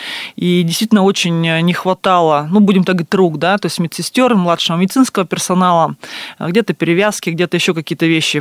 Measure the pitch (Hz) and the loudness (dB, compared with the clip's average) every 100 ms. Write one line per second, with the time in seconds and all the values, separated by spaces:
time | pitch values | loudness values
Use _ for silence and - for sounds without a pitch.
0 | - - - - 175 180 165 170 220 214 | -14 -12 -12 -4 0 2 0 -2 0 2
1 | 190 190 175 165 165 165 175 170 185 185 | 2 0 -2 -2 0 0 0 0 -2 -2
2 | 196 180 160 147 151 202 202 196 180 185 | 2 2 4 2 2 2 4 4 2 0
3 | 156 190 180 151 165 202 175 - 170 - | 0 2 2 2 -2 0 -2 -4 -6 -6
4 | 165 247 247 214 175 165 - 170 190 269 | -6 0 2 2 2 0 0 0 0 2
5 | 254 - 175 - - 180 180 170 151 143 | 0 0 -4 -4 -2 0 2 2 0 -4
6 | - - - - 165 196 214 165 160 170 | -14 -16 -16 -8 -2 0 0 -2 0 2
7 | 208 - 175 165 175 175 - 160 151 160 | 0 -2 -6 -2 0 0 0 -2 -4 -2
8 | 165 160 - 151 | 0 0 0 -4